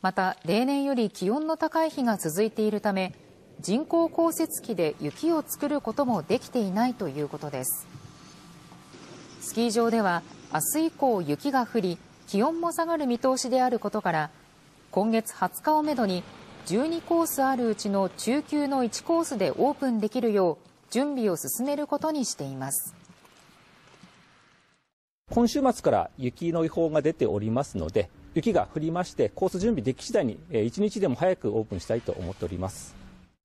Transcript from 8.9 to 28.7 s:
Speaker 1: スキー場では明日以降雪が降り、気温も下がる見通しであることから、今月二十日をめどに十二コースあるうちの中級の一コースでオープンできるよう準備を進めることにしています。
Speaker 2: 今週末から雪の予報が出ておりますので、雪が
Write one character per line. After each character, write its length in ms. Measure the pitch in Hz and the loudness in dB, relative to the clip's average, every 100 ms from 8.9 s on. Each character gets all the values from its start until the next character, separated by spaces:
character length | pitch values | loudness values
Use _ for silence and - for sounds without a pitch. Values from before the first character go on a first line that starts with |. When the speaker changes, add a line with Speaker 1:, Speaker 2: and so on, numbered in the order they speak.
| - - - - - | -20 -20 -20 -20 -14
Speaker 1:
ス 140 | - | -8
キ 140 | - 233 | -2 0
ー 20 | |
場 200 | 220 233 | 2 2
で 120 | 233 | 4
は 200 | 202 175 - - - | 2 0 -4 -20 -6
明 300 | - - 302 | -4 0 0
日 40 | 320 | 0
以 20 | |
降 320 | - 269 214 | 2 2 2
雪 280 | 156 147 285 | 0 -2 0
が 160 | 262 233 | 0 0
降 140 | 233 | 0
り、 180 | 185 165 - - - | 0 -4 -10 -20 -4
気 160 | 196 | 2
温 180 | 254 330 | 2 0
も 120 | 339 | -2
下 140 | 330 330 | -2 0
が 100 | 330 | 0
る 100 | 277 | 0
見 120 | 240 | 2
通 200 | 269 262 | 2 2
し 100 | 254 | 2
で 140 | 254 | 2
あ 80 | 254 | 4
る 80 | 240 | 2
こ 120 | 208 | -2
と 120 | 220 | -2
か 100 | 196 | 0
ら、 180 | 160 151 - - - - - - | 0 -2 -8 -20 -20 -20 -20 -2
今 200 | - 214 | 0 2
月 220 | 226 220 | 2 0
二 160 | - 180 | -2 -4
十 140 | - | -2
日 120 | - | 2
を 80 | 311 | 2
め 120 | 302 | 2
ど 100 | 269 | 0
に 180 | 214 180 - - - - - | 0 0 -6 -18 -20 -18 -2
十 200 | 190 302 | 0 0
二 140 | 339 | -2
コ 220 | - 339 | 0 2
ー 40 | 330 | 2
ス 160 | - | 2
あ 140 | 269 262 | 2 2
る 120 | 233 | 0
う 60 | |
ち 140 | 208 214 | 0 0
の 220 | 196 190 | 0 0
中 320 | - - 269 | -2 0 0
級 260 | 302 302 285 | 0 0 0
の 160 | 269 | 0
一 180 | 240 - | 0 -4
コ 180 | - 339 | 0 2
ー 40 | |
ス 140 | 330 240 | 2 0
で 120 | 180 | 0
オ 220 | - 240 | 2 2
ー 20 | |
プ 160 | 285 269 | 2 0
ン 100 | 226 | 0
で 100 | 208 | 0
き 100 | 254 | 0
る 120 | 233 | 2
よ 260 | 202 180 151 | 4 4 2
う 60 | - _ _ | -8 _ _
準 240 | 220 285 | 0 0
備 160 | 277 220 | 0 0
を 60 | 165 | 0
進 280 | - - | -4 -4
め 120 | 262 285 | -2 -2
る 100 | 294 | -2
こ 120 | 294 | -2
と 120 | 311 | -2
に 160 | 311 226 | -2 -2
し 100 | - | -4
て 80 | |
い 120 | 139 131 | -8 -6
ま 160 | 135 | -4
す。 220 | 135 - - - - - - - - - - - - - - _ _ _ _ _ _ _ _ _ _ _ | -4 -6 -14 -20 -20 -20 -20 -20 -20 -20 -20 -20 -20 -20 -20 _ _ _ _ _ _ _ _ _ _ _
Speaker 2:
今 180 | - 233 | 2 2
週 120 | 294 | 4
末 120 | 269 233 | 2 2
か 80 | 160 | 2
ら 200 | 107 82 - | 2 0 -4
雪 340 | 123 - 170 | -6 -4 -2
の 120 | 165 | 0
予 60 | 160 | 0
報 200 | - 165 | 2 2
が 100 | 151 | 2
出 140 | 143 | 2
て 120 | 165 127 | 2 0
お 120 | 101 | 0
り 120 | 107 | 0
ま 140 | 117 | 0
す 140 | 139 101 | -2 -4
の 100 | 82 | -2
で、 220 | 101 95 - - | 0 -2 -6 -6
雪 180 | - 190 | -2 2
が 160 | 175 - | 0 0